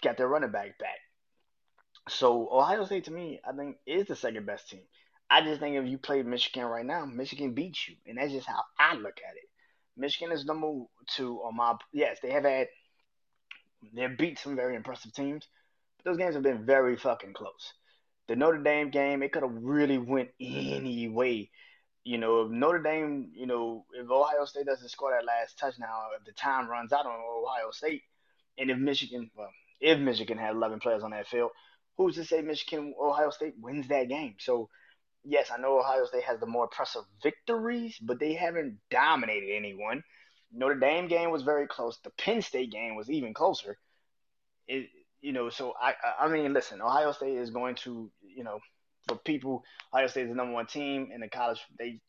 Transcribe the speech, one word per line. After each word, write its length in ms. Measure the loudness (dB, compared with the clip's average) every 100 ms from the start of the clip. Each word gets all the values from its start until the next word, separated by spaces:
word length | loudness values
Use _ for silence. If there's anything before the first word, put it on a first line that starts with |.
got 160 | -2 2
their 100 | 2
running 240 | 2 0
back 260 | -4 -6 -8
back. 200 | -10 -10 -14 _ _ _ _ _ _ _ _ -20 -8
So 400 | 4 4 4 4
Ohio 320 | 4 4 4 0
State, 200 | -4 -4
to 60 |
me, 280 | -8 -10 -10 -10
I 60 |
think 240 | -8 -8 -10 -4
is 220 | -2 -2
the 80 | -2
second 300 | -4 -4 -8
best 240 | -10 -10
team. 120 | -20 -20 _ _ _ 6
I 120 | 6
just 200 | 6 0
think 160 | -2 -2
if 120 | -2
you 80 | -4
play 240 | 0 0
Michigan 420 | 0 0 -2 -2 -4
right 200 | -2 -2
now, 200 | -4 -4
Michigan 480 | -6 -8 -4 -4
beats 340 | -2 -4 -4 -8
you. 80 | -12 -12
And 120 | -4
that's 160 | -4
just 140 | -4 -4
how 140 | -4 -2 4
I 180 | 4 4
look 220 | -6 -10 -16
at 80 | -16
it. 140 | -20 _ _ _ _ -6
Michigan 360 | -4 -2 -2
is 140 | -4 -2
number 220 | -4 -2 -4 -8 _ -8 -4
two 220 | -4 -4
on 180 | -6 0
my, 200 | 2 2 -2
yes, 260 | 0 0 0
they 100 | -2
have 120 | 2
had, 240 | 4 2 0 -4 _ _ _ _ _ _ -20 -20 _ _ -14
they've 240 | -4 -4 0
beat 220 | -2 -2
some 160 | -6 -2
very 200 | -2 -2
impressive 380 | -6 -12 -12
teams. 340 | -6 -4 -4 -10 _ _ _ _ _
But 120 | -4
those 80 | 0
games 160 | 0
have 100 | 2
been 220 | 2 2 6
very 320 | 6 6 4
fucking 360 | 2 0 -2
close. 400 | -12 -12 -14 -18 -20 _ _ _ _ -4
The 80 | 2
Notre 260 | 4 4
Dame 280 | 4 4 2
game, 340 | 2 2 2
it 80 | 0
coulda 160 | 0 -2
really 520 | -4 0 4 4 4
went 300 | 2 0 0 -6
any 640 | -8 -4 -2 -2 -2 -4 -2
way. 440 | 2 2 2 -4 _ -20 -20 _ _
You 140 | -6 -2
know, 240 | 4 4
if 100 | 4
Notre 320 | 2 2 4
Dame, 480 | 2 0 0 -4 -6
you 140 | -8 -4
know, 380 | -2 -2 -6 -10
if 160 | -10 2
Ohio 340 | 4 4 2
State 220 | 0 -4 -2
doesn't 240 | -2 -4
score 220 | -6 0
that 140 | 0 0
last 320 | -2 -2 -4
touchdown, 300 | -6 -6 -8 -8 -8 -10
if 60 | -12
the 80 |
time 360 | -6 -2 0 -2
runs 220 | -4 2
out 140 | 2 2
on 80 |
Ohio 580 | -4 -6 -4 -2 -2 -4
State, 300 | -4 -4 -4 _ _ _ _ _ -6
and 140 | -2
if 80 | 0
Michigan, 540 | 2 0 -2 -8 -10 -12
well, 140 | -14 -14 _ 0
if 160 | 6 6
Michigan 380 | 6 0 -2 -4
had 140 | -2
eleven 280 | 0 0 0
players 220 | 0 0
on 80 | -2
that 180 | -6 -4
field, 220 | 0 0 -2 -20 _ _ 0
who's 180 | 2 2
to 80 |
say 180 | 0 0
Michigan, 520 | 2 -4 -4 -4 -6 0
Ohio 300 | 2 4 2
State 240 | 2 -6 -6
wins 280 | -8 -6 2
that 220 | 2 2
game? 260 | -2 -4 -8
So, 320 | 0 0 0 _ _ _ _ _
yes, 260 | 0 2 2
I 80 | 0
know 200 | 4 4
Ohio 260 | 6 4 2
State 180 | 0
has 160 | 0 -2
the 60 | 0
more 200 | 0 0
impressive 360 | 0 -4 -4 -10 -2
victories, 760 | -2 0 -2 0 0 -2 -4 -8
but 200 | -4 -2
they 140 | 0
haven't 440 | 0 0 0 -4 -6 -2
dominated 640 | 4 6 4 2 -2 -2 -4
anyone. 480 | -4 -6 -4 -4 -8 -20 -20 _ _
Notre 280 | -2 0 4
Dame 280 | 4 4 2
game 240 | 2 2
was 100 | 0
very 260 | 2 2 2
close. 300 | -2 -6 -6
The 80 | -14
Penn 320 | -6 0 0
State 280 | 0 -2 -4
game 240 | -4 -6 -6
was 140 | -4
even 240 | -2 -2
closer. 440 | 2 2 2 -4 -12 _ _ _ _ _ _ _ _ -8
It, 220 | -6 -6 _ _ _
you 100 | -6
know, 180 | -4 -4
so 240 | -4 -6 -2
I, 120 | 0 0
I, 220 | -2 2 2
I 20 |
mean, 260 | 2 2
listen, 260 | 2 0 -2
Ohio 320 | 2 4 4
State 240 | 2 -2 -2
is 120 | -4
going 240 | -2 -4 -4
to, 360 | -8 -10 -12 _
you 220 | -20 -14
know, 160 | -10 -10 -12 _ _ _ -4
for 80 | -4
people, 480 | -2 -4 -2 -6 -6 -20 -2
Ohio 140 | 2 2
State 200 | 0 -2
is 40 |
the 60 | -2
number 180 | -2
one 140 | -2 -4
team 420 | -4 -4 -4 -4
in 100 | -8
the 60 | -10
college. 320 | -2 -2 -2 -8 -10
They 220 | -10 -10